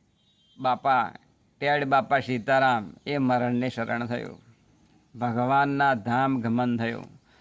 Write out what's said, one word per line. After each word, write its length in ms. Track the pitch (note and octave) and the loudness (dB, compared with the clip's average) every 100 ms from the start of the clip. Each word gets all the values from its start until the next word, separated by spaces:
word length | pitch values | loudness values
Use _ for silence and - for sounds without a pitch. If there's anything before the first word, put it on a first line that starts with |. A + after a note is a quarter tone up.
| _ _ _ _ _ - | _ _ _ _ _ -4
બાપા, 540 | B2+ B2 C#3 C3 A2 - _ _ _ - | -2 0 2 2 2 -6 _ _ _ -6
ટેડ 240 | C#3+ D3 | 0 0
બાપા 360 | C3+ C3+ A2 C3+ | 4 2 2 0
સીતારામ 760 | B2 B2 G#2 C3+ C3 A#2 F2+ - - | 0 -4 2 2 4 2 -2 -12 -6
એ 120 | C#3+ | -2
મરણને 500 | B2+ B2 B2 B2 B2+ | 2 2 0 -2 -2
શરણ 380 | A#2+ A2+ A#2 A#2 | -4 -4 -4 -4
થયો, 320 | A#2+ G#2 - _ _ _ _ _ _ _ A2+ | -6 -8 -14 _ _ _ _ _ _ _ -6
ભગવાનના 800 | A#2+ A#2 B2 C3+ C#3 C#3 C#3 | -4 -2 0 2 2 2 2
ધામ 460 | B2 G#2+ A#2+ C3+ C3 | 2 0 0 0 0
ગમન 360 | A2+ A#2+ B2 A#2 | 0 0 0 0
થયો, 280 | A#2 A2 - - _ _ | -2 -6 -12 -20 _ _